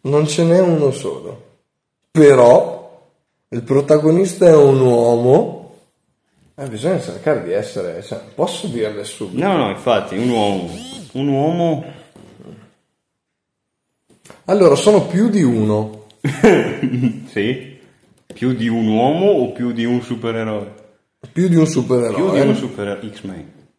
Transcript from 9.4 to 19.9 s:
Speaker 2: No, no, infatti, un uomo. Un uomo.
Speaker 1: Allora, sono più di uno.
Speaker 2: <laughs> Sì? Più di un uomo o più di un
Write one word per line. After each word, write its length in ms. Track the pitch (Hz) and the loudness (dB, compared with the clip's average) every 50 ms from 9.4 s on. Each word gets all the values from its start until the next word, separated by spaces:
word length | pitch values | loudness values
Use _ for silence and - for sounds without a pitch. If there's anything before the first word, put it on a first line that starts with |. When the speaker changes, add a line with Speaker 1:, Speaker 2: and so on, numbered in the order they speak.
| 165 | -2
Speaker 2:
No, 100 | 202 190 | -2 0
no, 140 | 160 127 104 | 0 -2 -2
infatti, 460 | 95 95 - 127 117 101 95 - 92 | -4 -6 -2 -2 0 0 -2 -4 -8
un 120 | 95 117 123 | -4 -4 -2
uomo. 380 | 120 113 104 101 98 95 87 85 85 101 247 254 - - 190 127 - | 0 0 0 -2 -2 -4 -6 -10 -12 -14 -16 -16 -18 -18 -20 -14 -10
Un 160 | 127 139 143 | -6 -4 -4
uomo. 560 | 139 135 143 160 170 175 170 165 156 135 - - - - - _ _ - - - - _ - - - 110 _ _ _ _ _ _ _ _ _ _ _ _ _ _ _ _ _ _ _ _ _ _ _ _ _ _ _ _ _ _ _ _ _ - - _ _ | -2 -2 -2 -2 -2 -2 -2 -2 -2 -4 -8 -14 -20 -20 -20 _ _ -20 -20 -20 -20 _ -20 -20 -20 -20 _ _ _ _ _ _ _ _ _ _ _ _ _ _ _ _ _ _ _ _ _ _ _ _ _ _ _ _ _ _ _ _ _ -20 -20 _ _
Speaker 1:
Allora, 280 | - 185 208 190 165 139 | -2 2 4 6 4 4
sono 320 | 139 - 208 208 196 - | 4 4 4 4 4 2
più 220 | - - 180 214 233 | 0 -2 0 0 2
di 160 | 202 208 160 | 2 2 2
uno. 600 | 127 120 110 107 107 107 107 107 107 - - - _ _ _ _ | 2 2 0 0 0 0 -2 -4 -6 -10 -18 -20 _ _ _ _
Speaker 2:
<laughs> 1040 | 143 - - - 220 180 143 - - - - - 127 127 123 123 120 110 - - - | -6 -2 2 4 4 4 4 0 -4 -6 -6 -6 -4 -4 -2 -2 -2 -4 -4 -16 -10
Sì? 480 | - 107 101 113 131 131 - - - - _ _ _ _ _ _ _ _ _ _ - | -6 -4 -4 -4 -4 -6 -10 -18 -20 -20 _ _ _ _ _ _ _ _ _ _ -12
Più 180 | - 117 127 127 | -6 -4 -4 -4
di 120 | 123 113 | -2 -2
un 220 | 117 113 117 113 110 | -4 -2 -2 -2 0
uomo 380 | 107 110 120 135 151 175 190 | 0 2 2 0 0 2 2
o 260 | 202 202 151 123 - - | 2 2 2 0 -4 -4
più 180 | - 123 123 | -8 -8 -6
di 140 | 117 117 117 | -6 -4 -4
un 180 | 120 | -2